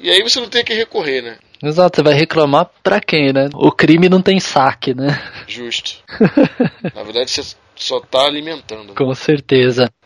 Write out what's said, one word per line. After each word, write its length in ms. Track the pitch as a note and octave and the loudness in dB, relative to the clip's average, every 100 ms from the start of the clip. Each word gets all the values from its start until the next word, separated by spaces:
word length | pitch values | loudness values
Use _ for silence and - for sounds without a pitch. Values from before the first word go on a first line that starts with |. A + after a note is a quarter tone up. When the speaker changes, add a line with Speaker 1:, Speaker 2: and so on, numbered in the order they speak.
Speaker 1:
E 80 | E3+ | 0
aí 120 | F#3 | 0
você 200 | A3+ B3+ | 0 -4
não 80 | A#3+ | -2
tem 160 | A#3+ A#3 | -4 -2
que 80 | |
recorrer, 480 | A3 A3+ A3 D3+ C3 | -4 -4 -4 -4 -4
né? 160 | A#2+ A2+ _ - | -6 -16 _ -8
Speaker 2:
Exato, 320 | D3 D#3+ F3+ E3 | -4 2 2 4
você 80 | |
vai 100 | D3 | 2
reclamar 560 | D3 E3 E3 C#3+ D3 F3+ _ | 4 2 2 4 2 0 _
pra 160 | F#3+ G3+ | -2 0
quem, 320 | - D#3 C#3 | 0 0 2
né? 160 | C3+ C#3 | 0 -2
O 180 | C#3+ C#3+ | 2 2
crime 380 | - - E3 F3+ | 4 4 6 6
não 120 | F#3 | 4
tem 200 | F#3 F#3+ | 4 0
saque, 520 | - - C3+ - C#3 | 0 0 0 0 -6
né? 240 | B2+ C#3 C#3+ - - - | -4 -4 -4 -8 -18 -16
Speaker 1:
Justo. 520 | B2 A#2+ - - - - - G3+ - - | -14 -10 -10 -10 -16 -14 0 0 2 0
Speaker 2:
<laughs> 440 | - A3 - F#3+ | 0 -4 -4 -14
Speaker 1:
Na 100 | G#2+ | -12
verdade, 280 | G#2 A#2 B2+ | -8 -6 -4
você 240 | - C3 - _ - | -6 -10 -16 _ -12
só 240 | - B2+ | -6 -6
tá 240 | - C3 C#3+ | -2 0 0
alimentando, 640 | D3 D#3 D3+ - A2 G#2 | -2 -10 -14 -14 -16 -12
né? 40 | G2+ | -4
Speaker 2:
Com 180 | C3 C3 | -4 -2
certeza. 760 | - D3 - C3 B2+ B2 B2 _ | -2 -2 2 2 2 0 -2 _